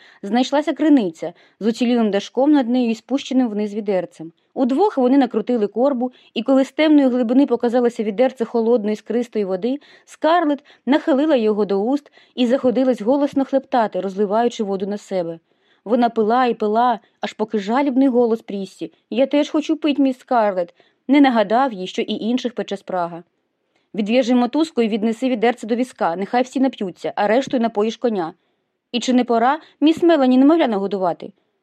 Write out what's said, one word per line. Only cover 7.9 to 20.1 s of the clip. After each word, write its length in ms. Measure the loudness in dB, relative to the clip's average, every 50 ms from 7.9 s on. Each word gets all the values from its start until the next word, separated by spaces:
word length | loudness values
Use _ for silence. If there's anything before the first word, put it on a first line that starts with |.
| -2 -2 -4
відерце 400 | -4 0 0 0 0 0 -4 -6
холодної 520 | -4 -2 -2 2 2 2 2 0 -2 -4
скристої 480 | -6 -6 -6 -4 -4 -4 -4 -4 -4 -4
води, 340 | -4 -4 -4 -4 -4 -4 -6 -8 -16 -20 _ _
Скарлетт 600 | _ -10 _ 0 2 2 2 2 0 -2 -4 -6 -14 _ _ _
нахилила 500 | 0 0 0 2 0 0 2 2 2 2
його 280 | 2 2 0 0 0 -2
до 180 | -2 -2 -2
уст 300 | -2 -2 -4 -4 -6 -12 _ _ _ _ _
і 120 | -2 0
заходилась 560 | 0 0 2 2 0 2 2 2 0 0 0
голосно 420 | 0 0 0 0 0 0 -2 -2 -2
хлептати, 560 | 0 -2 -4 -2 _ 0 0 0 0 -2 -6
розливаючи 640 | -6 -6 -4 -4 -2 0 0 0 0 -2 -2 -4 -6
воду 220 | -6 -4 -6 -6
на 120 | -6 -8 -8
себе. 400 | -8 -6 -6 -6 -4 -6 -8 -12 _ _ _ _ _ _ _ _ _
Вона 240 | -2 0 2 2 0
пила 380 | 0 0 0 2 2 2 2
і 80 | 0 0
пила, 460 | -2 -2 -2 0 2 2 0 0 -2 -6 _ _ _
аж 120 | -12 -12
поки 260 | -6 -8 -6 -4 -4 -4
жалібний 500 | -4 -2 -2 0 0 0 2 2 2 2
голос 340 | 2 2 2 2 0 -4
Пріссі: 500 | -6 -10 -10 -10 -10 -12 -12 -14 -14 -14 -14 _ _ _
«Я 160 | -2 -2 0
теж 240 | 0 0 0 0 0
хочу 260 | -2 -4 -2 -2 -4
пить, 220 | -2 -2 -2 0 0
міс 200 | 0 0